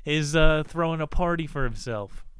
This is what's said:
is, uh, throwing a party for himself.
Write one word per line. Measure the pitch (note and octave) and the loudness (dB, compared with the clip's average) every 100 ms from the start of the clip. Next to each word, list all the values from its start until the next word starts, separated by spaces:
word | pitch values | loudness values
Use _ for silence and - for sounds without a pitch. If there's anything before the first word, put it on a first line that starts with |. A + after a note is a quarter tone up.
is, | D3+ D#3 D3 | -4 -2 0
uh, | D#3+ D#3 D#3 D3+ | 6 6 6 -2
throwing | E3 E3 D#3+ | -2 -2 -2
a | D3+ | -2
party | - F3 E3 D3 | 0 0 -2 -4
for | C#3+ | -2
himself. | B2+ - B2 G#2+ G2 - - | -4 -4 -6 -8 -8 -12 -14